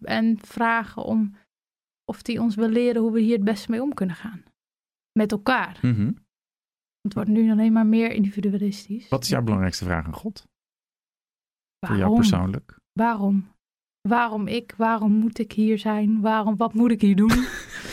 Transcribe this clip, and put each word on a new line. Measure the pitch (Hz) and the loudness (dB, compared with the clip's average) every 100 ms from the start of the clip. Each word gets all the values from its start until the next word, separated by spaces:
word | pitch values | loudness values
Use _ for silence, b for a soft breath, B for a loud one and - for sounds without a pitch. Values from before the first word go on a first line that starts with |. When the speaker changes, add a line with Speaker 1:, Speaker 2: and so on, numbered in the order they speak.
Speaker 1:
en | - 220 226 220 | -6 0 0 0
vragen | - - 233 226 - - | -4 -4 -2 -2 -4 -10
om | - 220 208 202 B _ _ _ _ _ | -4 -2 -2 -6 B _ _ _ _ _
of | - 214 - | -6 -6 -4
hij | 220 | -2
ons | 233 | 0
wil | 208 226 | 2 2
leren | 226 240 233 | 2 2 2
hoe | 226 | 2
we | 226 | 2
hier | 220 233 | 4 4
het | |
beste | 202 208 - | 2 -2 -4
mee | 226 | -4
om | 285 | -4
kunnen | - 185 165 | -2 -4 -4
gaan. | 220 185 - _ _ _ _ _ _ | -12 -16 -20 _ _ _ _ _ _
Met | 214 214 | -2 0
elkaar. | 208 226 254 185 - | 0 0 0 -2 -4
Speaker 2:
Mhm. | 127 110 110 220 _ _ _ _ _ _ _ _ | -2 0 -2 -4 _ _ _ _ _ _ _ _
Speaker 1:
Het | 202 | -6
wordt | 208 214 | -4 0
nu | 214 226 | 2 4
alleen | 214 226 | 4 4
maar | 220 214 | 4 4
meer | 226 226 | 4 2
individualistisch. | 226 196 202 202 196 202 202 - 220 - | 0 -2 0 -2 -2 -4 -6 -10 -12 -4
Speaker 2:
Wat | 127 | -4
is | - | -2
jouw | 131 | -2
belangrijkste | 113 101 92 - | 0 0 -2 -4
vraag | 90 82 78 | -4 -4 -6
aan | |
God? | 73 214 - _ _ _ _ _ _ _ _ _ _ _ _ _ _ 185 | -10 -12 -14 _ _ _ _ _ _ _ _ _ _ _ _ _ _ -4
Voor | 202 | 0
jou | |
Speaker 1:
Waarom? | 190 233 | 2 4
Speaker 2:
persoonlijk? | 226 - - - - - _ | 4 2 0 -6 -10 -20 _
Speaker 1:
Waarom? | - 233 214 202 196 185 _ _ _ _ _ 202 | -2 -2 0 0 0 -2 _ _ _ _ _ -2
Waarom | 240 233 214 196 | 0 0 -4 -4
ik? | 233 233 - | -6 -8 -4
Waarom | 226 226 214 | -2 2 2
moet | 214 226 - | 2 0 -4
ik | 214 | -6
hier | - 214 214 | 0 0 0
zijn? | 214 214 208 220 | -2 0 0 0
Waarom, | 214 220 208 208 | 0 0 0 0
wat | 226 | -2
moet | 220 240 | 2 2
ik | 226 | 4
hier | 202 190 | 4 4
doen? | 220 | 4
Speaker 2:
<laughs> | 247 254 B B B B | 2 0 B B B B